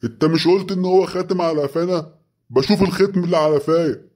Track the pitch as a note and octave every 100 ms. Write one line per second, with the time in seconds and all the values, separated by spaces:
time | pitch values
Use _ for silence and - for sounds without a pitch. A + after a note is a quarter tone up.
0 | A#2+ - D#3 D#3+ D3+ F#3+ F#3 F#3+ F3+ F#3
1 | F#3 F3+ F3+ F#3 E3+ D#3 C#3+ E3 F3 F3+
2 | D#3 _ _ _ _ A#2+ C3+ G#3 F#3 F#3
3 | G3 F#3+ F3 F3 D#3 D3+ C#3+ D#3+ E3 B2
4 | -